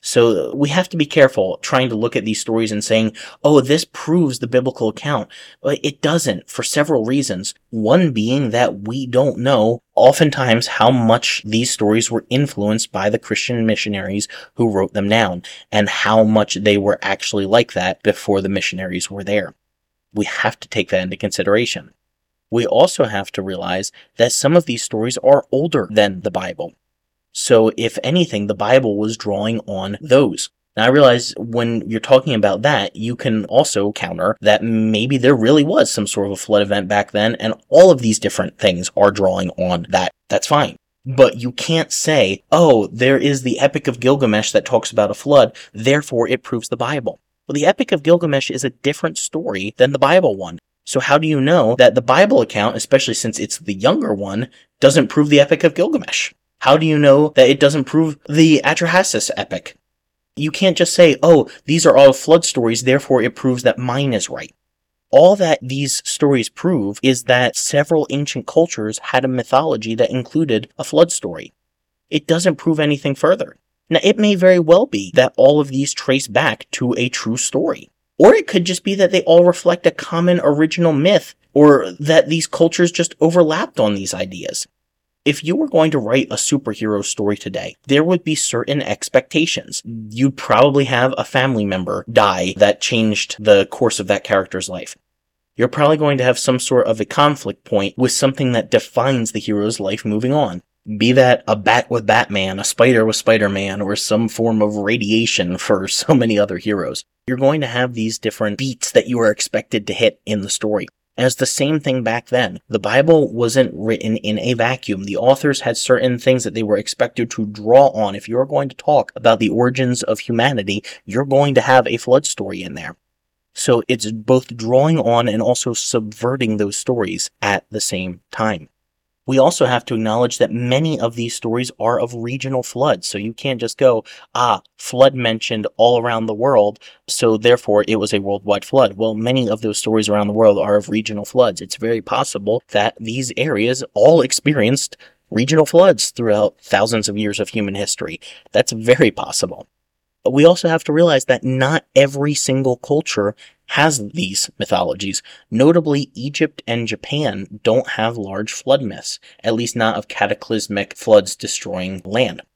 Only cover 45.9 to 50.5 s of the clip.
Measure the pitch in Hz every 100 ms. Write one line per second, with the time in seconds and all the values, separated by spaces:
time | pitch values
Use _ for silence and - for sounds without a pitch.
45.9 | 147 147 120 117 127 - 120 - - 120
46.9 | 147 113 - _ _ _ 143 156 - 262
47.9 | 175 151 175 170 139 - 131 135 - 139
48.9 | 147 160 156 - 160 202 98 101 - 127
49.9 | 139 139 180 165 98 90